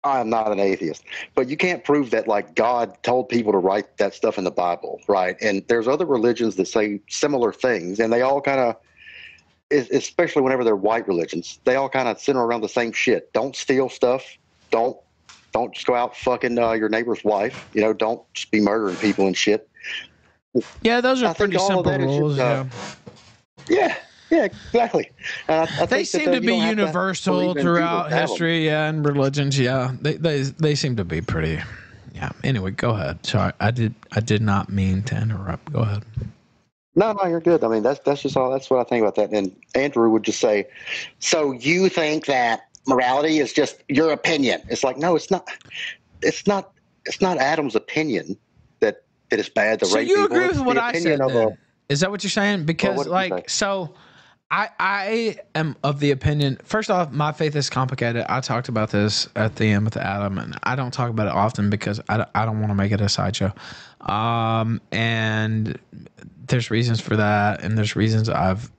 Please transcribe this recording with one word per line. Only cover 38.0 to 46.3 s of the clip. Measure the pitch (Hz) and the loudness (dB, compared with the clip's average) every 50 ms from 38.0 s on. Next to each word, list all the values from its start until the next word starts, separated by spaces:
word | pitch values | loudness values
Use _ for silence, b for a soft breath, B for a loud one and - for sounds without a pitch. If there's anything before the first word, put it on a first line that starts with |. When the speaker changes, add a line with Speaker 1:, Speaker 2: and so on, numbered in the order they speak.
| - 135 143 143 - | 0 -2 -2 0 -2
Speaker 1:
just | 139 - | -2 0
all. | 139 127 127 | 0 0 0
That's | 131 135 131 - | 0 -2 0 2
what | 135 127 | 2 2
I | 117 - | 2 2
think | 127 120 110 | 0 2 2
about | 101 95 | 2 2
that. | - 104 - | 0 0 0
And | 107 107 98 92 - _ _ _ - | 0 -2 -2 -2 -6 _ _ _ -2
Andrew | 123 135 143 139 117 113 113 | -2 -2 0 2 2 4 4
would | 110 110 107 | 4 2 2
just | - 104 - | 0 -2 0
say, | - 117 107 101 98 - B B B B B B B B B B | 2 2 2 2 0 -4 B B B B B B B B B B
"So | - - 180 165 151 139 | -2 0 0 2 2 0
you | 131 120 113 139 170 180 190 | -2 -4 -2 0 2 4 2
think | 185 - 185 160 151 151 156 147 | 2 2 2 0 0 0 -2 0
that | - 139 123 123 117 113 - - _ _ - _ | 0 0 2 2 2 0 -2 -6 _ _ -10 _
morality | - 135 127 127 123 127 139 151 160 156 | 0 2 2 4 2 2 2 2 2 2
is | 156 139 113 - | 2 0 0 2
just | - 143 - - - _ _ | 0 0 0 -2 -14 _ _
your | 143 135 160 160 | 2 2 4 2
opinion?" | 151 - - - 165 147 135 117 92 - - - | 2 0 0 -2 0 2 2 0 0 -2 -4 -6
It's | 123 113 - | -4 -2 -2
like, | 131 123 | -2 -2
no, | 131 151 180 175 | 0 0 0 0
it's | 151 - - | 0 0 -2
not. | 196 180 - - - - - B B B B B B B _ _ _ - - | -4 -4 -2 -10 -16 -16 -18 B B B B B B B _ _ _ -4 -2
It's | - | -2